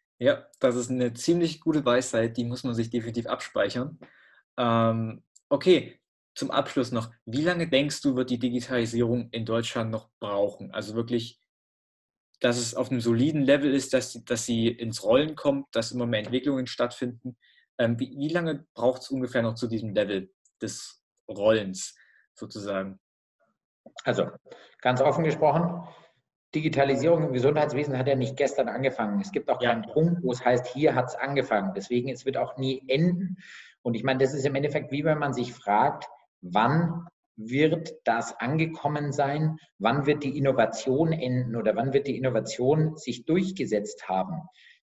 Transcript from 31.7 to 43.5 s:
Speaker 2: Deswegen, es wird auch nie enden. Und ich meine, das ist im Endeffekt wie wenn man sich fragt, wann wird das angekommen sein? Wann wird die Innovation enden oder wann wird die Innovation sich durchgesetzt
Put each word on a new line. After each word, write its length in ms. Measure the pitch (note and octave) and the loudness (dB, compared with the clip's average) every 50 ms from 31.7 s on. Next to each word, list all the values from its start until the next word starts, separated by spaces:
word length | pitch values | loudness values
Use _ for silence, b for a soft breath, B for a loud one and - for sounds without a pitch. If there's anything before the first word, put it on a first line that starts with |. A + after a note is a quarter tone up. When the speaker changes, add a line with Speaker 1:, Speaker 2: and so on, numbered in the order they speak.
| F#2+ | -4
Speaker 2:
Deswegen, 340 | G2 G2 - A#2+ B2 B2 C3+ | -6 -4 -2 -2 -2 -2 -2
es 160 | A#2+ - - | -8 -6 -6
wird 120 | C3+ B2+ | -4 -2
auch 200 | B2 B2+ - - | -2 -4 -4 -4
nie 260 | C3+ C3 C3 C3 B2+ - C3 | -6 -4 -4 -4 -6 -2 0
enden. 480 | C3 D3+ E3+ F3+ F3+ F3 G3 F3 F#3 B B B B B B B B B | 2 2 4 2 2 0 -2 -6 -8 B B B B B B B B B
Und 120 | - B2 A2+ | -4 -4 -4
ich 80 | G#2+ | -2
meine, 160 | B2+ C3+ C3 B2+ | 0 0 2 2
das 160 | C3+ C3 D3+ | 2 2 2
ist 100 | C#3 C3 | 0 -2
im 100 | C#3+ - | 0 0
Endeffekt 360 | C#3 D3 C#3+ D#3 D3 - - | 0 0 0 -2 -4 -4 -4
wie 140 | C#3 D3 D#3 | -4 -2 0
wenn 140 | D#3+ D3+ D3 | 0 0 0
man 140 | D3 C#3 | 0 -2
sich 200 | B2 B2+ A#2+ A#2+ - | -2 -2 -4 -6 -8
fragt, 520 | - - G2+ G#2 G#2+ C3 D3 D3 - - B B B B _ _ _ | -8 -2 2 4 4 4 2 0 -2 -10 B B B B _ _ _
wann 640 | F#2 F2 F2+ G#2 A#2 C3 D3+ E3 F3 D#3+ - - - - _ _ _ _ _ | -12 0 2 2 4 4 4 4 2 2 -2 -6 -8 -12 _ _ _ _ _
wird 560 | A2 A2 A#2 B2+ C#3+ D#3 D#3 E3 E3 E3 - - - _ | -16 -8 -2 2 2 4 4 2 0 -4 -8 -14 -4 _
das 340 | A#2 A2+ A#2 A#2 - - - | 0 0 0 -2 -6 -8 -6
angekommen 720 | A2+ B2+ D#3 D#3+ E3 D#3+ - - - D3 D3+ D3 D3 C#3+ | -4 -2 0 0 0 -2 -2 -4 -4 -4 -2 -2 -4 -2
sein? 440 | C3 D3 C#3 C#3 C#3+ D#3 D#3 D#3 D#3 B B B B - | 0 0 0 0 0 0 0 0 -2 B B B B -2
Wann 280 | G2 A2+ C3 D3 C3+ | 0 2 2 2 2
wird 180 | D3 D3 D3 C#3+ | 2 0 0 -2
die 120 | C3+ - | -4 -2
Innovation 760 | - C3+ C#3 B2+ - A2 - - - - C3 B2+ D3 E3 D#3+ | 2 2 2 4 4 2 2 0 -4 -2 0 2 2 2 2
enden 440 | D#3+ - B2+ B2+ B2+ B2 B2 A2 A#2 | 0 -2 -2 0 0 0 -2 -2 -4
oder 200 | A#2 G2+ G#2+ G2+ | 0 0 2 2
wann 160 | G#2+ C3 C3+ | 2 0 2
wird 140 | C3 C#3 - | 0 0 0
die 100 | C#3 A2+ | 0 -2
Innovation 800 | A2 C3 B2+ A2+ A2 - - - - B2 C3+ D#3 D#3 D#3 D#3 D#3+ | -2 -2 0 0 0 -2 -2 -4 0 2 2 4 4 2 0 -2
sich 280 | - - B2+ A2 - - | -6 -8 -8 -8 -6 -2
durchgesetzt 840 | - D#3+ F#3+ F#3+ F#3+ | 0 2 2 2 0